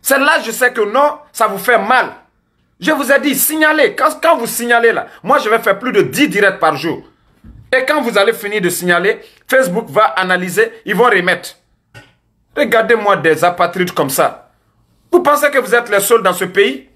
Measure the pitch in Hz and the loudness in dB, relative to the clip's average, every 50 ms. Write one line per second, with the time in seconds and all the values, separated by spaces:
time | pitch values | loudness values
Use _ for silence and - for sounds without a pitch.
0 | _ - 269 269 277 294 320 311 220 220 226 - 254 247 247 233 214 202 214 262 | _ 0 0 2 2 2 0 0 -2 -6 -4 -2 -2 -2 0 0 -2 0 2 0
1 | 285 294 294 - - _ _ - 226 208 196 190 - - 240 208 196 214 247 247 | 0 0 -2 -4 -16 _ _ -2 -2 -2 -2 -4 0 0 0 0 2 2 0 0
2 | 202 - - - _ _ _ _ _ _ _ _ _ _ _ _ 170 294 311 269 | 0 -2 -8 -18 _ _ _ _ _ _ _ _ _ _ _ _ -2 -2 -2 -2
3 | 269 233 277 277 - 294 262 - - - 311 311 311 302 302 311 294 - - - | 0 0 0 2 2 0 -2 0 -2 -2 0 0 2 2 4 2 2 0 0 0
4 | 262 311 302 - - 320 330 254 233 220 - - 233 240 240 233 233 233 208 151 | -2 -2 -2 0 0 0 2 2 -2 -6 -6 -8 -2 0 0 4 4 2 2 0
5 | - - - - - 190 269 294 262 214 220 220 226 220 190 - 247 254 240 208 | -6 -8 -16 -14 -2 0 0 0 2 0 0 0 0 -2 -2 -2 -4 -2 0 0
6 | 160 139 - - 196 190 180 202 208 196 - - 165 156 151 135 147 165 139 104 | 0 0 0 0 0 0 2 0 0 0 0 0 0 0 0 -2 -4 -6 -6 -6
7 | - _ _ _ _ _ _ _ _ - - - - _ - 254 254 262 302 302 | -12 _ _ _ _ _ _ _ _ -20 -20 -20 -6 _ -2 -2 0 0 -2 -2
8 | 247 240 208 202 202 226 220 - - 202 208 214 180 175 175 - 175 180 175 170 | -2 0 0 2 2 2 0 -2 -6 -6 -4 -2 -2 -2 -4 -2 -2 0 0 2
9 | 175 202 226 - - - _ _ _ - - 262 262 262 175 220 220 160 139 214 | 0 -2 -2 -4 -10 -20 _ _ _ 0 0 2 2 2 -2 -4 -6 -2 0 0
10 | 220 - - 180 185 185 185 185 180 180 180 202 226 226 - - _ - 202 185 | 0 2 0 -2 -2 0 -2 -2 -2 -4 0 -2 -2 -2 -2 -12 _ -4 0 2
11 | 240 247 208 185 175 185 175 175 - - - _ _ _ _ _ _ _ _ - | 2 4 4 2 0 0 -2 -2 -6 -16 -20 _ _ _ _ _ _ _ _ -20
12 | - _ _ _ _ _ _ _ _ _ _ - 294 - - 220 220 190 240 226 | -20 _ _ _ _ _ _ _ _ _ _ -4 -2 2 2 0 2 2 0 0
13 | 208 202 196 165 147 165 156 151 165 180 175 - 175 170 - 185 180 175 - - | 2 0 0 2 2 0 2 2 2 0 0 0 -2 -2 0 -4 -4 -4 -2 -4
14 | 151 135 - - 156 - - - - _ _ _ _ _ _ _ _ _ _ _ | -4 -2 0 0 0 -2 -2 -8 -20 _ _ _ _ _ _ _ _ _ _ _
15 | _ _ - 349 359 - 294 285 294 285 277 269 226 185 214 240 233 - 208 196 | _ _ 0 2 4 2 0 2 0 0 0 0 0 2 0 0 0 0 -2 0
16 | 190 - 240 226 190 190 175 - 190 180 180 202 208 240 277 - - _ _ | 2 2 2 2 2 0 -2 -2 -6 -4 0 0 0 0 0 -6 -14 _ _